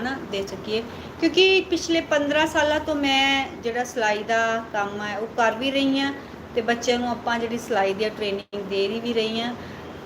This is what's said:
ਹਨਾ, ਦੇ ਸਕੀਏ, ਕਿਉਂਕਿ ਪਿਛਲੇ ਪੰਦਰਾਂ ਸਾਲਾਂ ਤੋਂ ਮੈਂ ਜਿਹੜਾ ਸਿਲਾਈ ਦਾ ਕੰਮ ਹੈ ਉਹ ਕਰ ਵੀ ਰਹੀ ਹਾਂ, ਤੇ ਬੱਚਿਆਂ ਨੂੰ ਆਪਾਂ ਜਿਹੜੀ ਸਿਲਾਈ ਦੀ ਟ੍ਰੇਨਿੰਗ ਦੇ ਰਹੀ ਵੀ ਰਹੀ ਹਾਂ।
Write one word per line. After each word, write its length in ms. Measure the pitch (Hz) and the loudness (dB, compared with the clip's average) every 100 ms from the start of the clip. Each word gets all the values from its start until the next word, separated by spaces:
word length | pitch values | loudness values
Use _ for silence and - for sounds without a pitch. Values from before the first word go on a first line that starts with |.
ਹਨਾ, 160 | 240 269 - | -6 -6 -6
ਦੇ 140 | 196 196 | -6 -6
ਸਕੀਏ, 360 | 190 214 220 240 - - - | -8 -4 -4 -4 -12 -12 0
ਕਿਉਂਕਿ 440 | 330 349 381 381 370 | 2 6 6 6 4
ਪਿਛਲੇ 300 | 330 - 330 | -2 2 0
ਪੰਦਰਾਂ 460 | - 302 285 294 311 | 2 2 4 2 4
ਸਾਲਾਂ 340 | 320 302 302 | 4 2 2
ਤੋਂ 140 | 311 | 0
ਮੈਂ 540 | 294 277 269 269 269 262 190 | 0 2 4 4 2 0 -6
ਜਿਹੜਾ 220 | 233 240 | -4 -2
ਸਿਲਾਈ 380 | 247 254 214 208 | -2 0 0 0
ਦਾ 420 | 208 226 226 226 226 | 2 2 2 0 -2
ਕੰਮ 300 | 214 202 202 | -2 -2 -4
ਹੈ 160 | 208 202 | -4 -4
ਉਹ 80 | 220 | -4
ਕਰ 260 | - 226 | 2 2
ਵੀ 180 | 214 269 | 2 0
ਰਹੀ 300 | 269 277 269 | 2 2 2
ਹਾਂ, 120 | 277 285 - - - | 0 -4 -12 -14 -6
ਤੇ 80 | 247 | -2
ਬੱਚਿਆਂ 360 | 226 240 254 240 | 0 0 2 0
ਨੂੰ 120 | 247 | 0
ਆਪਾਂ 280 | 233 240 233 | -2 -2 -2
ਜਿਹੜੀ 200 | 226 233 | -2 -4
ਸਿਲਾਈ 360 | - 208 196 | -2 2 2
ਦੀ 140 | 190 214 | 2 -2
ਟ੍ਰੇਨਿੰਗ 540 | 214 208 196 - 202 | -2 -4 -4 -6 -8
ਦੇ 260 | 190 196 202 | -4 0 0
ਰਹੀ 120 | 226 | 0
ਵੀ 120 | 240 | -2
ਰਹੀ 280 | 226 220 226 | 0 0 0
ਹਾਂ। 140 | 240 240 - - - - | -4 -6 -10 -12 -12 -8